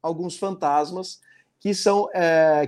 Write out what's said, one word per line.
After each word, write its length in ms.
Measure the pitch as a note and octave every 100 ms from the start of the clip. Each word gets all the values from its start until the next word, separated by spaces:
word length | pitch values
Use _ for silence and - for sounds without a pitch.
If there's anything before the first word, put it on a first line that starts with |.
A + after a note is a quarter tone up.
alguns 360 | E3 E3 F3 -
fantasmas, 800 | G3 F#3+ D3 D3 D3+ F3+ F#3 - _ _ _ _
que 140 | G3+
são, 360 | G3 G3+ G3+ G3+
é, 520 | F#3 E3 D#3+ D#3+ D3+